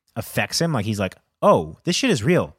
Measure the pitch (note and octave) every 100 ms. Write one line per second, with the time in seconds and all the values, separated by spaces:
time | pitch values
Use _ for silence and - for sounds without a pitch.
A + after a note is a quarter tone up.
0 | _ - - - G#2 - E3 C#3 G2+ G2+
1 | F#2 - _ _ G3 D3+ D#2 - - F3
2 | C4+ D#3 A2 F3 C3+